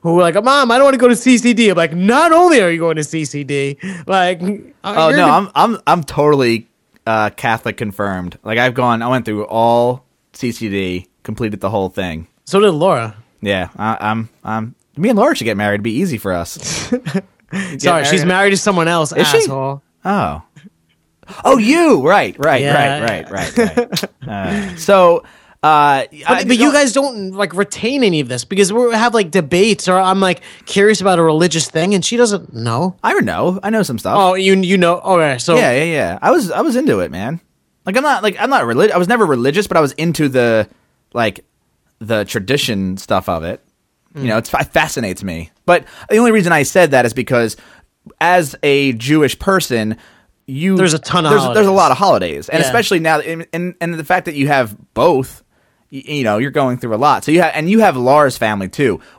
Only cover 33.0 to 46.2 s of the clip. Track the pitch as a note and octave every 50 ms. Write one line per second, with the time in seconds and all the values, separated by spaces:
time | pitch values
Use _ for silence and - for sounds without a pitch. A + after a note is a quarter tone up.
33 | - A3 F4+ G#4 - G2 D#2+ F2 A#2+ F3 F#3 G3 - G3+ A3 A3 F3+ - B2 A2
34 | - F#2 G#2+ G#3 G3 F#3 F#3 F#3+ F#3+ F#3+ G3 F#3+ F#3 F3 G3 F#3+ F3 E3+ F3 F3
35 | - F#3+ F#3+ F3 D#3+ D3 C3 A#2+ - - E3 B3+ A3 C#3 A#2+ C3+ D#3 E3+ D#3+ C#3+
36 | G#2+ E2+ F2 - - F#3 C4+ F4 A#3 F3 - F3 A#3+ E4 A#3 B3+ D#4 C#4 B2 F#2+
37 | F2 D2 C#2 F2 G2+ B2 D#3+ E3+ _ _ _ _ _ _ _ _ - F#3+ F#3+ B3+
38 | C#4+ D4+ C4 G3 G3 G#3+ - - G#3 B3+ C#4 A3+ C3+ A#2 A#2 C3 G3 A3 - F3
39 | F3+ F3 A#3+ A#3+ G#3+ D#3+ C#3 A#2+ A#2+ C3+ D3 G3+ G3+ - F#3 E3+ D3+ C3+ - -
40 | D#3 E3+ D3+ - D#3 C#3 B2+ B2+ A#2+ A#2+ A2+ A2 G#2 - _ _ _ _ _ _
41 | _ _ - A#2+ A#2 G#2+ F#2+ - - _ _ _ _ _ _ _ _ _ _ -
42 | A2 G#2 A#2 G#2 G2+ F#2 - - F#2+ F#2 C3+ C#3+ - - A2 G2 F#2+ F#2 F#2+ F#2+
43 | - - G#2+ F#2 - - F2+ E2 D#2+ - A#2+ - _ _ _ _ _ _ _ _
44 | _ _ - D3+ C3+ A#2 G#2+ A#2 A#2 - - D3 D3 - - E3 D3+ D3+ - C#3+
45 | A#2 G2+ A2 - G2+ F#2+ E2 E2 E2+ - _ _ - - F3 E3 C3 - - -
46 | - - G#3+ A3